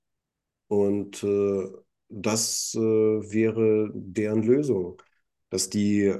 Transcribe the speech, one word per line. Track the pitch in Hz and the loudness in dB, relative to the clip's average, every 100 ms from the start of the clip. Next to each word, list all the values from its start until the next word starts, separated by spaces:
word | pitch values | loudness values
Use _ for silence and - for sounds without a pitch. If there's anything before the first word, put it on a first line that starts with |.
| _ _ _ _ _ _ _ | _ _ _ _ _ _ _
Und, | 104 101 101 101 - | 0 2 0 -6 -6
äh, | 101 101 101 98 92 - _ _ _ | -2 0 2 0 -4 -12 _ _ _
das, | 107 107 113 - - - | -6 -2 -2 -2 -4 -6
äh, | 113 | -2
wäre | 110 110 110 107 101 110 110 110 110 107 107 | 2 2 2 0 -2 0 0 2 2 2 0
deren | 104 95 92 107 110 | -6 -6 -4 0 0
Lösung, | 110 135 147 98 90 92 _ _ _ _ _ | 4 2 2 -2 -4 -10 _ _ _ _ _
dass | 92 - | -6 -2
die | 107 101 101 98 | 0 2 4 2